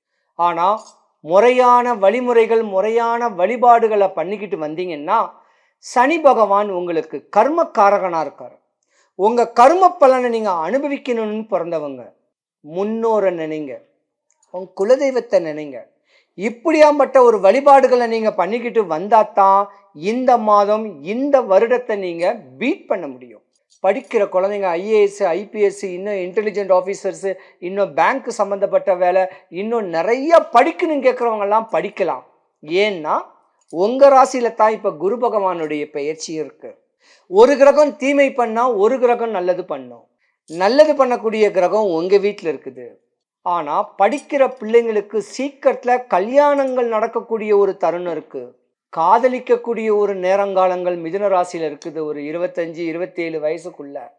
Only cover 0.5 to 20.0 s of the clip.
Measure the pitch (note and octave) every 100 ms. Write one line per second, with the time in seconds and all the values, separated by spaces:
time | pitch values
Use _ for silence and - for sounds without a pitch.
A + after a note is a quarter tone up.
0.5 | E3 F#3 G#3+ - _ _ _ D3+ F#3 A#3+
1.5 | B3+ B3 B3 A#3+ A3 G3 A#3+ B3 A#3 A3
2.5 | A3+ G#3+ F#3+ G#3+ A#3 A#3 A#3 A#3 F3 F#3+
3.5 | A#3+ A#3+ A#3 A3 G#3 F#3+ E3+ E3+ G#3 G3
4.5 | F3+ D3+ D#3+ F3+ D3 D#3 A3+ - - _
5.5 | _ _ _ - B3 C4+ E4 C#4+ A3+ G3+
6.5 | G3 G#3 F3+ F3 E3 D3+ C#3+ - G3+ C4
7.5 | E4+ D#4 A3+ G3+ G3+ F3+ E3 C#3+ - A#2+
8.5 | _ _ _ _ _ _ - G#3 A#3+ -
9.5 | - C4 F4+ F4+ F4+ C4+ C4 B3 A3+ G#3
10.5 | E3+ D#3+ C4 D4 C#4 C4 A3+ G#3+ G#3+ A3
11.5 | F#3 E3+ E3 D3 B2+ A2 _ _ _ _
12.5 | _ D3 E3+ G#3 A3+ A3+ G#3+ F#3+ E3+ D#3
13.5 | D#3 C#3 A2+ _ _ _ _ _ _ _
14.5 | F3+ F#3 - G3+ C#4 C#4 B3 A#3 F#3+ D#3+
15.5 | D3+ D3 A#2+ - _ _ _ _ - A3
16.5 | A3+ E4+ D#4 D4+ D4 C4 C4+ A#3+ G#3+ F#3+
17.5 | B3 C#4+ C4+ B3+ B3 A#3 A3+ A3 G3+ F3+
18.5 | A#3 A#3 A3 F3+ D#3 G3+ A3 G#3+ G3+ G3
19.5 | G3 G3+ - _ D3